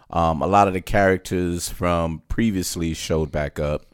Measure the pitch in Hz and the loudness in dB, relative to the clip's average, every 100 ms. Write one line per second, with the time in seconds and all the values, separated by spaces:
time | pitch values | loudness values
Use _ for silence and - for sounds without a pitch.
0 | _ 85 82 80 71 101 101 92 - 104 | _ 0 0 0 2 4 4 2 0 2
1 | 98 92 - 92 90 87 - - 87 85 | 4 2 0 -2 -2 -4 -6 -4 0 0
2 | 82 80 - - 117 95 90 - 85 78 | 0 -4 -6 -2 0 0 -4 -4 -4 -4
3 | - 80 78 76 73 - 73 73 - | -2 -2 0 -2 -4 -4 -4 -4 -8